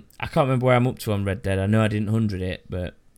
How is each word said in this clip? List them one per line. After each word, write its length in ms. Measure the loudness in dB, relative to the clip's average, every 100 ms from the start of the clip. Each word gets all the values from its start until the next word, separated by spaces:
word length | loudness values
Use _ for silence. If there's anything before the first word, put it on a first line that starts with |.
| -6 -12
I 60 | -4
can't 180 | 0 2
remember 200 | 2 4
where 100 | 4
I'm 100 | 2
up 140 | -2
to 120 | -4
on 120 | -2
Red 180 | -2 -4
Dead. 160 | -2 0
I 80 | 2
know 160 | 4
I 60 | 2
didn't 200 | 0 -2
hundred 320 | 0 0 -2
it, 220 | -6 -8 -8
but 240 | -8 -8 -10 _